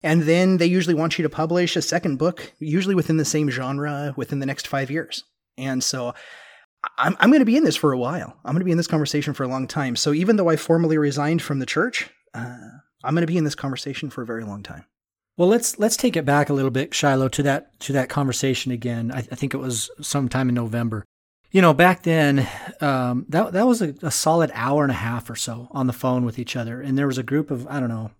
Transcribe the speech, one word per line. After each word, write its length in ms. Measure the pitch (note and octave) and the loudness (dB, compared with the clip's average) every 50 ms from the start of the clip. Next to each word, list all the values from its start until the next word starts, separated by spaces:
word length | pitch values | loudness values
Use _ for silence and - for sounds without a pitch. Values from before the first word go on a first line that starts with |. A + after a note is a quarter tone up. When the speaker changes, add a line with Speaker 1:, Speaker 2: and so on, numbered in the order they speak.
Speaker 1:
And 220 | - D#3+ D#3 E3+ D#3 | 0 2 2 2 4
then 340 | D3+ E3 F3 F#3 F#3 F#3+ | 4 4 4 4 4 4
they 80 | F3+ E3+ | 4 2
usually 300 | F3 F3+ F#3+ E3+ E3+ E3+ | 4 2 2 2 2 0
want 240 | D3 D#3+ E3 - - | 0 0 -2 -2 0
you 40 | E3 | -2
to 60 | D3 | -2
publish 460 | - - D#3 D#3+ E3+ F3 F3 E3 - | -2 -2 -2 0 2 0 0 0 0
a 80 | F3 D3 | -2 -2
second 340 | - - F3 - F3 C#3 | -2 -4 -2 -2 -2 0
book, 360 | C3 D3+ F3 F3 - - - _ | 0 0 0 -2 -4 -14 -18 _
usually 380 | _ D#3 D#3 D3+ F#3 F#3 F#3+ G3 | _ -6 -2 0 0 2 2 2
within 220 | F3+ D3+ - D#3+ | 0 2 2 2
the 80 | D#3 D3+ | 0 2
same 240 | D3 - D#3 D3+ C#3+ | 0 0 0 0 0
genre, 600 | A#2+ B2+ C3 B2+ C#3 C#3 D3 D3+ D3 C#3+ D3 D3 C3 | -2 -4 -4 -4 -4 -4 -4 -4 -6 -6 -6 -6 -6
within 240 | - D#3 - D3+ C#3 | -6 -6 -6 -4 -4
the 80 | C#3 | -4
next 180 | C3+ C3 - - | -4 -6 -6 -8
five 240 | - - C#3 C3+ B2+ | -4 -4 -4 -2 -2
years. 340 | C#3+ D#3+ - - - - - _ _ _ _ _ _ | -4 -6 -6 -6 -10 -12 -14 _ _ _ _ _ _
And 280 | - C3 C3+ C3 B2+ B2+ | -8 -6 -4 -2 -2 -2
so 320 | - - C3 B2 B2 A#2+ - - - - - - - - - _ _ _ _ - - _ | -2 -4 -4 -4 -6 -8 -10 -16 -20 -20 -20 -20 -20 -20 -20 _ _ _ _ -10 -10 _
I'm, 180 | - B2+ F#3+ F#3+ - | 0 0 0 2 4
I'm 120 | - A3 | 6 6
gonna 140 | C#4+ D4+ C4 | 8 6 6
be 120 | G#3+ A3+ | 4 4
in 60 | D4 D#4+ | 4 4
this 120 | F3 C#3+ | 2 2
for 160 | - - D3+ | 2 0 0
a 60 | C3+ B2+ | 0 0
while. 400 | A#2+ B2+ D#3+ F3+ - - - _ _ | -2 -4 -4 -6 -8 -10 -16 _ _
I'm 100 | - C#3+ | -2 -2
gonna 120 | F3 F#3+ | 0 0
be 60 | F3+ | 2
in 60 | E3 | 0
this 100 | E3+ E3 | 0 0
conversation 480 | - - D#3 D3+ C#3 - D3 C#3+ D3+ C#3 | 0 0 0 0 0 -2 -2 -2 -2 -4
for 80 | - C#3 | -4 -4
a 40 | |
long 200 | B2+ C3 C3 C3 | -4 -4 -6 -6
time. 280 | B2+ - D#3+ C#3+ C3 A#2+ | -6 -4 -4 -4 -2 -2
So 180 | A2+ - D#3 D3 | -2 0 0 2
even 240 | D#3 F#3 G3 A#3 | 2 2 2 2
though 120 | G#3 F#3 E3+ | 4 4 2
I 60 | D#3+ | 2
formally 420 | D3 - - E3 E3 E3+ D#3+ D#3+ | 0 2 2 2 4 4 2 2
resigned 460 | D#3 D3+ C#3+ C3+ C#3+ C#3+ D3+ E3 E3 - | 2 2 2 0 0 0 0 0 0 0
from 160 | - D3 C3+ | -2 -4 -4
the 80 | B2+ | -4
church, 420 | - - D3+ F#3 B3+ - - - - _ _ _ _ - | -2 0 0 0 0 -2 -6 -8 -8 _ _ _ _ -12
uh, 240 | A2+ A#2 A#2+ B2 A#2+ - A2 A2+ C#3 _ _ _ _ - | -10 -10 -10 -12 -16 -20 -20 -20 -20 _ _ _ _ -4
I'm 100 | B2+ D3 | -2 0
gonna 140 | E3+ E3+ | 0 0
be 100 | D#3+ E3+ | 0 0
in 60 | F3+ D#3 | 0 0
this 100 | D3+ C#3+ | 0 -2
conversation 560 | - - C#3 C3+ B2 - C#3+ C3+ - - C#3 | -4 -8 -8 -6 -6 -8 -10 -8 -8 -10 -10
for 140 | - - A#2+ | -8 -10 -8
a 20 | |
very 180 | A2+ A#2 A2+ A2+ | -8 -8 -8 -8
long 200 | G#2 G2+ G#2 G2 | -10 -10 -12 -12
time. 220 | - - - - _ _ _ _ _ _ _ _ _ _ | -14 -16 -16 -18 _ _ _ _ _ _ _ _ _ _
Speaker 2:
Well, 120 | - F3 F#3 | 2 4 4
let's, 280 | G#3+ A#3+ A#3 - - | 4 4 2 -2 -2
let's 200 | - G#3 G#3+ A3 | 0 0 0 2
take 180 | - - B3 - | 2 0 0 0
it 100 | E3 D3 | 2 2
back 240 | C3+ C#3+ D3 D3 - | 2 4 4 4 2
a 40 | D3 | 2
little 180 | C#3 C3+ C3+ | 0 0 0
bit, 240 | A#2 C3 D3 - - | 0 0 -4 -2 -4
Shiloh, 320 | - - C#3+ C3+ C3 C3+ | 0 2 2 4 4 2
to 160 | C3 - - C#3 | 0 0 0 0
that, 360 | C#3+ C#3 D3 - _ _ _ | 2 0 0 -2 _ _ _
to 120 | - - C3+ | -8 -2 0
that 160 | C#3 B2+ B2 | 0 0 0
conversation 640 | - D3 C#3+ C3+ A#2+ - - C3+ B2+ A#2+ - C3 | -2 -2 -2 0 -2 0 0 0 0 0 -2 -4
again. 400 | B2 A#2 A#2 A#2+ A#2+ A#2 A#2 A#2 | -6 -4 -4 -4 -4 -2 -4 -4
I, 80 | C3 C3 | -4 -6
I 160 | A#2 - - | -8 -8 -8
think 180 | - - C3+ - | -6 -6 -4 -4
it 40 | |
was 340 | C#3 C3 C3 A#2+ A2 - - - - | -4 -4 -4 -4 -4 -6 -8 -10 -12
sometime 480 | D3 - - D3 C3+ A#2+ - C3 C3 B2+ | -10 -4 -2 -2 -2 0 0 0 0 2
in 60 | B2 | 0
November. 500 | A#2+ A#2+ A2+ A2 A#2+ A#2+ A#2 A2 G#2+ - _ _ _ _ _ _ _ _ _ | 0 -2 -2 -2 -2 -2 -2 -4 -6 -8 _ _ _ _ _ _ _ _ _
You 100 | - F#3+ | 4 6
know, 120 | F#3 E3+ D3+ | 8 8 8
back 300 | C3+ F3 F3+ F3+ - - | 8 6 6 6 4 0
then, 440 | E3+ D#3+ D#3+ D3+ C#3+ C#3 C#3 B2+ - - - - - - - | 2 2 4 4 4 4 2 0 0 -4 -12 -14 -16 -10 -4
um, 460 | D#3 D3 C3+ C3 B2+ B2 B2 B2 C3 | -2 0 0 0 0 0 -2 -4 -4
that, 240 | - C#3+ E3 A3 - | 0 0 0 0 2
that 160 | F3+ F#3 A3 | 2 2 4
was 140 | B3 B3 A3+ | 4 4 2
a, 120 | G#3 D#3 C3+ - | 2 -2 -4 -4
a 80 | - D3+ | -4 -4
solid 420 | B2 - - D#3 D#3+ E3+ E3 C#3 - | -2 0 2 4 4 4 2 2 0
hour 300 | A#2 A#2+ C3 C#3+ D3+ D3 | -4 -2 0 2 2 2
and 80 | C#3 | 2
a 40 | B2 | 0
half 340 | - G#2+ A#2 A#2+ A#2+ - - | -2 -2 -4 -4 -6 -8 -10
or 60 | A#2 | -10
so 320 | - - - A#2 A#2 B2 - | -8 -8 -8 -8 -12 -14 -10
on 140 | - C#3+ C3 | -4 -2 0
the 80 | B2+ A#2+ | 0 -2
phone 300 | - - C3 B2+ B2+ B2 | 0 -2 0 0 2 0
with 160 | A#2+ A2 - | -2 -2 -6
each 160 | A#2+ - - | -8 -6 -6
other. 240 | C3 A#2 A2+ A#2 B2+ | -6 -6 -6 -8 -8
And 180 | C#3 C#3 C3 | -4 -2 0
there 100 | C#3 C#3+ | 0 2
was 100 | C#3 C3 | 0 0
a 60 | B2+ B2 | -2 -2
group 280 | B2 C3+ D3+ D#3 - | 0 0 0 0 0
of, 160 | C#3+ A#2+ B2 | -4 -6 -6
I 140 | - C#3 C#3+ | -6 -4 -4
don't 80 | B2+ A#2+ | -2 -2
know 220 | A#2 A2+ A2 A2 - _ | -4 -4 -6 -10 -12 _